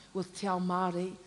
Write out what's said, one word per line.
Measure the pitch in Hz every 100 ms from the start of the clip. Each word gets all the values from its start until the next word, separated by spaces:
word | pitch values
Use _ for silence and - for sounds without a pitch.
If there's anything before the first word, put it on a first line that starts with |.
| -
with | 190 180 -
Te | 196
Ao | 180
Māori | 180 180 185 175 185 -